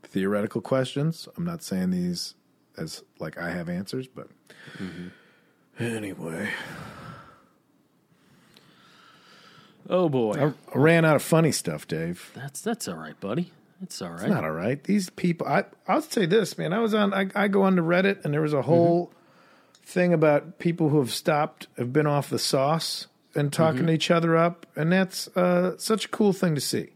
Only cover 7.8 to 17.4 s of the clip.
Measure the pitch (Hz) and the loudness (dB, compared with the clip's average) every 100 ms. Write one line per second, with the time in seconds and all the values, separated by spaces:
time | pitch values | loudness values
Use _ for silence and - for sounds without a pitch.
7.8 | _ _ _ _ _ _ _ - _ _ | _ _ _ _ _ _ _ -20 _ _
8.8 | _ - - - _ - - - - _ | _ -20 -20 -20 _ -20 -20 -20 -20 _
9.8 | - 180 170 131 113 143 131 - - - | -2 2 2 2 0 2 0 -2 -6 4
10.8 | 151 165 160 143 - 165 165 - - 76 | 6 6 6 4 4 4 4 0 -4 -8
11.8 | - 160 165 175 - - 139 - 214 233 | -6 -4 -4 -8 -14 -14 -14 -8 -6 -6
12.8 | - 90 - - 98 131 175 _ _ _ | -8 -10 -14 -10 -6 -4 -4 _ _ _
13.8 | 190 - 90 85 104 160 80 80 101 139 | -16 -10 -10 -6 -2 -2 -2 -2 -2 -4
14.8 | - 202 180 - 180 165 147 147 - - | 0 -2 -2 -4 -2 -2 0 0 -2 -12
15.8 | - 247 302 - 180 220 190 - 160 196 | -2 -2 0 -2 2 2 0 -4 -4 -2
16.8 | 233 214 202 196 196 202 | 0 2 2 0 -2 0